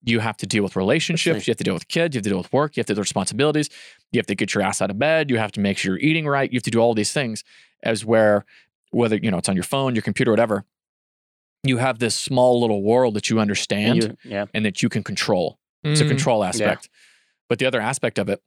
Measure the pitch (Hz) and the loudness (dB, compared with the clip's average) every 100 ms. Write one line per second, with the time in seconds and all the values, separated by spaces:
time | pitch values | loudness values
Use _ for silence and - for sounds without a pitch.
0 | 120 117 110 107 101 110 98 - 95 156 | -2 -2 -2 -6 -2 0 0 0 0 0
1 | - 165 - 160 - 147 - 85 - 170 | 0 -2 0 0 -2 -2 -2 -4 -4 -2
2 | 170 135 101 95 90 127 147 - 110 104 | -2 -2 -2 -4 0 0 0 -4 -2 -2
3 | 98 - 95 107 147 151 147 - - - | -2 -2 -4 0 0 2 -2 -8 -20 -20
4 | _ 117 - 98 104 107 98 - 98 101 | _ -4 -2 -4 -2 0 -2 0 -4 0
5 | 143 160 151 120 107 - 101 98 98 92 | 0 0 0 0 -2 -2 -2 0 -2 0
6 | 147 160 151 139 139 123 113 113 117 110 | 0 0 0 -2 0 -2 0 2 2 2
7 | 104 151 127 107 - - _ _ 113 110 | -2 -2 -4 -8 -14 -20 _ _ -4 -4
8 | 110 113 107 104 - - _ _ _ - | 2 4 6 4 0 -20 _ _ _ 0
9 | 117 107 113 87 - 92 87 139 135 117 | 2 2 0 -2 0 -2 -2 -2 0 -2
10 | 107 101 123 107 113 98 - _ _ _ | -4 0 2 4 2 0 -6 _ _ _
11 | _ _ _ _ _ _ 135 123 131 113 | _ _ _ _ _ _ -2 0 0 0
12 | 117 - - 131 127 123 120 104 101 120 | -2 -2 -2 2 4 4 2 2 2 4
13 | 127 104 - 110 104 101 - 101 107 117 | 2 0 0 0 0 -2 -2 0 2 2
14 | 110 - - 101 104 110 107 - 120 113 | 0 -4 -8 -8 -4 -2 -2 0 -2 -2
15 | - 98 - 98 85 - _ _ 151 151 | -6 -6 0 0 0 -6 _ _ -2 2
16 | 151 143 135 110 95 110 104 - - _ | 2 2 0 0 0 0 -2 -2 -8 _
17 | _ _ _ _ _ 117 127 123 110 139 | _ _ _ _ _ 0 0 0 -2 -2
18 | 120 - 98 101 | -2 -2 -2 -4